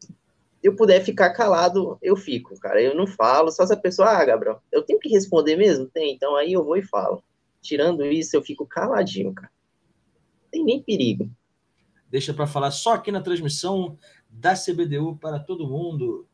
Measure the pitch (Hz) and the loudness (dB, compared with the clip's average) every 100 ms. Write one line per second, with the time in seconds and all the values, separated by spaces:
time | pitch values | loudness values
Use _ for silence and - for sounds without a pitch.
0 | - - _ _ _ _ 196 196 214 185 | -20 -20 _ _ _ _ 0 4 6 6
1 | 190 - 180 208 214 170 180 190 170 - | 4 2 2 4 2 4 2 2 -2 -4
2 | 170 196 165 123 - 98 98 104 123 151 | 0 0 0 -8 -8 -12 0 2 2 2
3 | 190 - 113 135 160 160 185 208 - 123 | -2 2 4 6 4 2 2 2 0 2
4 | 208 202 139 113 107 110 _ 151 151 427 | 4 6 4 2 0 -6 _ -4 0 -2
5 | 302 208 190 170 147 160 208 143 131 165 | 0 -4 0 2 2 4 4 2 -2 -4
6 | 151 131 139 143 156 185 151 180 196 101 | -4 -4 -2 -2 0 -2 0 -2 -2 -4
7 | 98 95 - _ _ _ - 143 160 165 | -4 -6 -10 _ _ _ -6 0 0 0
8 | 143 156 156 151 - 147 147 - 208 226 | -2 -2 0 -2 -2 -8 -10 -6 -2 0
9 | 190 196 196 190 190 _ _ _ _ _ | -2 -4 -6 -8 -16 _ _ _ _ _
10 | _ _ _ _ _ 320 294 277 - 190 | _ _ _ _ _ -4 0 -2 -2 -2
11 | 123 101 113 - _ _ _ _ _ _ | 0 -2 -6 -10 _ _ _ _ _ _
12 | _ 135 139 147 147 143 139 - 226 220 | _ -6 -6 -4 -4 -2 -4 -2 -2 -2
13 | - 196 151 175 151 147 180 190 180 151 | -2 -6 -4 -4 -4 -6 -4 -4 -6 -10
14 | _ _ _ 113 170 185 - 170 165 143 | _ _ _ -4 -2 0 -2 -2 -2 -2
15 | 160 160 156 147 147 175 143 139 175 151 | -4 -6 -8 -10 -8 -10 -6 -6 -6 -4
16 | 123 101 - | -6 -6 -12